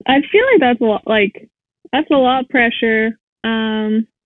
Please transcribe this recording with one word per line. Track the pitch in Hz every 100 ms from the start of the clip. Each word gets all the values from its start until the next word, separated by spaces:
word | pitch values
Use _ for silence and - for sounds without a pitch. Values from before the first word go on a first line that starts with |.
| -
I | 269 302
feel | 403 523
like | 440
that's | 247 240
a |
lot, | 226 208 -
like, | 214 202 - - _ _ _ -
that's | 254 311
a | 285
lot | 254 262
of | 262
pressure. | 269 233 - 226 220 220 220 _ _
Um, | 226 220 220 220 214 220 220 _